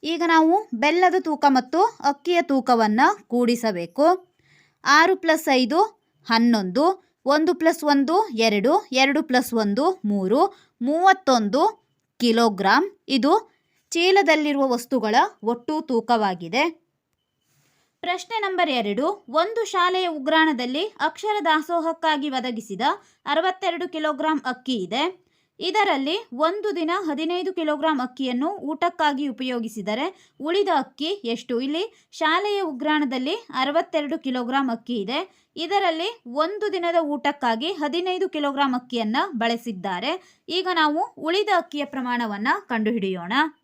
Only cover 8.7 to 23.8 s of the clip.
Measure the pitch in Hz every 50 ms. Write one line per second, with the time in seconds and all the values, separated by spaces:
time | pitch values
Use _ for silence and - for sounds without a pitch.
8.7 | 320 403 392 - 262 254 269 277 285 302 302 - 254 247 240 - 240 226 220 208
9.7 | 202 202 285 359 370 370 - 208 202 202 185 185 214 277 349 392 - _ _ _
10.7 | _ _ 240 247 302 330 359 381 381 381 381 - 262 240 214 202 185 277 330 440
11.7 | 480 _ _ _ _ _ _ _ _ _ 240 240 226 226 233 226 202 180 196 190
12.7 | 208 269 359 392 - _ _ - 269 269 220 285 349 440 427 _ _ _ _ _
13.7 | _ _ _ _ - 339 339 370 381 403 392 294 311 311 302 294 285 277 277 269
14.7 | 247 233 240 _ 277 254 214 214 208 254 339 415 - _ - 214 240 233 - -
15.7 | 311 311 311 - 262 226 220 - 240 226 214 196 185 165 175 165 175 254 302 339
16.7 | 320 _ _ _ _ _ _ _ _ _ _ _ _ _ _ _ _ _ _ _
17.7 | _ _ _ _ _ _ - 349 359 349 - _ 440 440 403 392 381 359 349 320
18.7 | 269 247 214 208 202 214 277 339 415 - _ - 233 302 339 403 453 466 453 381
19.7 | - 370 349 359 370 370 370 349 320 302 262 285 311 320 320 320 294 233 247 247
20.7 | 254 294 370 427 - - 285 311 320 - - 427 415 415 302 330 311 311 311 320
21.7 | 349 339 320 330 330 330 - 320 311 285 269 302 262 254 226 254 240 214 226 -
22.7 | 202 180 233 285 359 415 _ _ _ _ _ - 285 320 330 370 370 370 - 370
23.7 | 339 339